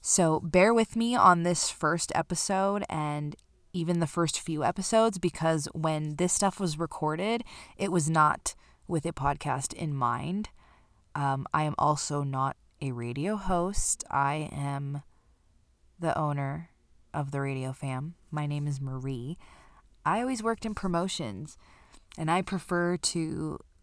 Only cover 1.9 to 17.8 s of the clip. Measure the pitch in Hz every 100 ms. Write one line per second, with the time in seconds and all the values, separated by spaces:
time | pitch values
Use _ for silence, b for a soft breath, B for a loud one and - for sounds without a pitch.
1.9 | 170 - - 160 175 - 190 196 202 196
2.9 | 156 151 147 147 147 _ _ _ 180 165
3.9 | 175 160 - 165 - - 156 127 175 190
4.9 | 226 226 190 175 - 165 160 143 - 160
5.9 | 156 151 147 180 - 196 - 185 151 165
6.9 | - 156 156 196 233 240 B B B 151
7.9 | 175 151 160 151 - - - b b -
8.9 | 170 160 160 139 143 143 131 135 - -
9.9 | 143 123 117 143 190 214 - b b b
10.9 | b b - 143 135 135 156 156 - 147
11.9 | 147 - 147 139 135 135 - _ _ 139
12.9 | 120 120 127 165 214 185 180 180 202 -
13.9 | - - 135 139 151 156 - 139 139 139
14.9 | 143 - _ _ _ _ _ _ _ _
15.9 | _ 170 - 151 143 139 143 165 _ _
16.9 | - _ 151 139 139 139 135 131 131